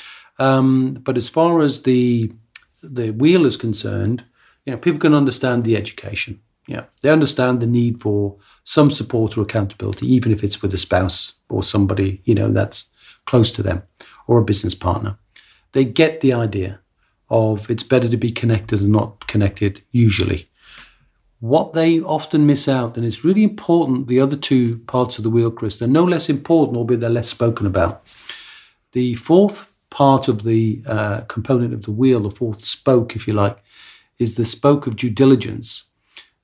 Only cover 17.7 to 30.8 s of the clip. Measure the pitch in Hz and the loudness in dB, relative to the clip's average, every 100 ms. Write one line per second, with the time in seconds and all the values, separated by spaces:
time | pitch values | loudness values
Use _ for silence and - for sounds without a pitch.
17.7 | 113 - 127 120 117 117 117 117 107 - | -6 0 0 2 0 -2 -2 0 0 0
18.7 | 107 101 107 104 - - 107 101 - 101 | 0 2 2 0 -8 -4 0 0 0 -4
19.7 | 101 _ 120 113 98 - 95 - _ _ | -4 _ 2 2 2 -2 -4 -8 _ _
20.7 | - - _ _ _ _ _ 117 156 208 | -20 -20 _ _ _ _ _ 0 0 0
21.7 | 165 165 165 160 156 - 151 147 143 139 | 0 2 2 0 -6 -2 2 2 2 0
22.7 | 131 117 117 117 - 160 196 214 208 - | -2 -2 -4 -6 -2 0 2 2 0 0
23.7 | 170 139 127 127 127 139 147 - 131 120 | 0 2 -2 0 2 2 -2 0 0 0
24.7 | 117 - 127 123 - 113 117 117 113 107 | -4 -4 -2 -2 -4 0 0 0 -2 -8
25.7 | - 127 151 180 165 - 139 - 165 131 | -4 0 2 2 0 -2 -4 2 2 2
26.7 | 120 113 120 117 117 117 - 117 113 104 | -2 -2 0 0 -2 -4 -2 -2 0 -2
27.7 | 92 85 - - - - - - - _ | 0 -2 -4 -16 -18 -18 -20 -20 -20 _
28.7 | _ _ 127 123 117 - 175 202 - - | _ _ -4 -2 -4 4 4 4 -2 -16
29.7 | _ _ - 139 135 131 107 113 113 113 | _ _ 2 4 4 2 -2 0 0 0
30.7 | 110 | -2